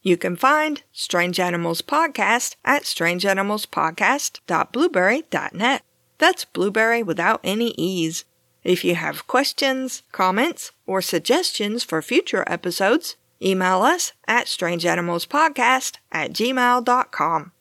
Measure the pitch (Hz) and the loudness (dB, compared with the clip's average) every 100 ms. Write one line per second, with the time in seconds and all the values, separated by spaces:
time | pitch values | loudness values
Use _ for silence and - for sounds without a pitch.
0 | 190 175 185 175 262 302 311 294 _ - | 2 2 2 2 4 4 2 -4 _ -12
1 | - 180 175 175 180 175 170 165 - 294 | -4 0 0 0 0 0 -2 -4 -2 0
2 | 330 262 196 233 - - - 285 - - | 0 0 0 0 -2 -6 0 0 0 -2
3 | 165 175 196 196 196 214 - - 156 165 | -2 0 0 0 0 -2 -4 -2 -2 0
4 | 196 277 - - - 170 - 233 349 254 | 0 0 -2 -8 -4 -2 0 0 0 2
5 | 185 254 - 156 147 170 226 269 _ _ | 2 0 -2 -6 -6 -2 -2 -2 _ _
6 | _ _ 320 359 - - 190 208 220 233 | _ _ 2 2 -6 -2 -2 2 2 2
7 | 208 160 175 220 - 208 233 - 170 185 | 0 0 0 0 0 -2 -2 -2 -2 0
8 | 165 165 - _ _ _ - 180 185 170 | -2 -4 -12 _ _ _ 0 0 2 0
9 | 160 147 - 247 277 - 277 262 262 - | -2 -8 -2 0 0 0 -2 0 -4 -8
10 | _ - 185 185 294 339 - _ - 190 | _ 0 0 2 0 -2 -14 _ -4 -4
11 | 180 175 - 269 359 - 208 226 - 233 | 0 -2 2 0 0 -4 -4 -4 -4 -4
12 | - 254 - - - 170 180 175 196 285 | 0 0 0 -2 -2 -4 -4 0 2 2
13 | - - _ _ 190 190 185 185 233 349 | -2 -14 _ _ -2 0 2 4 4 2
14 | - - - 233 - - 175 175 170 170 | -2 -8 -2 -2 0 -4 -2 0 0 0
15 | 175 170 - 294 320 294 240 262 - - | 0 -4 -2 0 2 2 2 2 0 -10
16 | _ - 151 - 226 262 247 247 240 247 | _ -6 -4 -2 -2 2 2 2 2 2
17 | - - 311 226 156 _ | 0 -2 0 0 -4 _